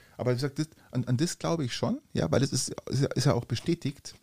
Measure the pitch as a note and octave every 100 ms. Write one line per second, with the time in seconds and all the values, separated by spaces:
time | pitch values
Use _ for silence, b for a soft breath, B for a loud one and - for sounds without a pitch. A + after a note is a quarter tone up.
0 | b b A#2+ B2 C#3+ D3 D#3 - b B2+
1 | B2 B2+ E3+ - D#3+ E3 C3 - - C4+
2 | - - D#3+ B2 C#3 C3+ - - - C3
3 | C#3 - B2+ A#2 - A#2+ - F3 C3+ -
4 | - -